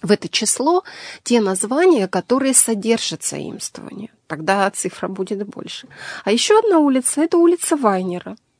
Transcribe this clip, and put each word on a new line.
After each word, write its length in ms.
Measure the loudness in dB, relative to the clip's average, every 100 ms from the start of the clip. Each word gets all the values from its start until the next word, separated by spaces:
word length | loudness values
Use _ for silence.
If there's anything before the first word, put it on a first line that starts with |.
в 100 | 0
это 160 | 0 0
число 560 | -4 -2 0 2 0 -2 -12 -18 -10
те 160 | 0 2
названия, 640 | 2 -2 -2 2 4 4 2
которые 460 | -2 0 0 2
содержат 720 | 2 2 0 0 -2 -2 -8
заимствование. 840 | -8 -8 -10 -10 -12 -14 -16 -14 -16 _ -12
Тогда 420 | -6 0 0 0
цифра 380 | -2 -8 -6 -8
будет 360 | -6 -6 -6 -8
больше. 420 | -12 -14 -16 -18 -18 -16 -8
А 60 | 0
ещё 260 | 0 4 4
одна 180 | 6 4
улица — 420 | 4 2 0 0
это 160 | 2 4
улица 400 | 4 4 0 2
Вайнера. 600 | 2 0 -2 -6 -10 -16 _